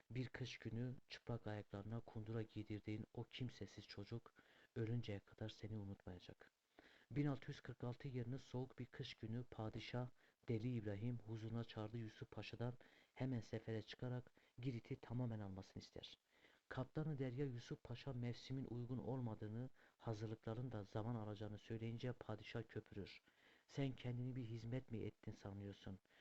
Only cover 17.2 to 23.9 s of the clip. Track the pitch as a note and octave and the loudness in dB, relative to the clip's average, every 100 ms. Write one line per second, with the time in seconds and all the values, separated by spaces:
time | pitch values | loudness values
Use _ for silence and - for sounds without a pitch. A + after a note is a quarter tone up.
17.2 | C3+ A#2+ C#3+ A#2+ - A#2+ - B2 C#3 A#2+ | 2 4 2 2 -2 -6 -4 -4 0 2
18.2 | A#2+ A#2 - C3 - A#2+ A#2+ B2+ - C3 | 2 0 0 0 0 0 2 2 2 2
19.2 | A#2 G#2 G#2+ A2+ C3 - - - A#2 G#2 | 2 2 0 0 -2 -6 -20 -6 0 0
20.2 | A2 A2 - A2+ B2+ A2 G2 A2+ A2 A#2+ | 0 -2 -2 0 0 -2 0 0 2 2
21.2 | G#2+ G2+ G#2+ G#2 - A2+ A2+ A#2 B2+ A#2+ | 0 -2 -2 -4 -4 -2 0 0 0 -2
22.2 | - G#2+ A2 A#2+ A2 A2 - G#2 F2 - | -2 -4 -2 -4 -2 -6 -4 -6 -6 -8
23.2 | - - - - - - C3+ | -18 -20 -20 -20 -4 2 2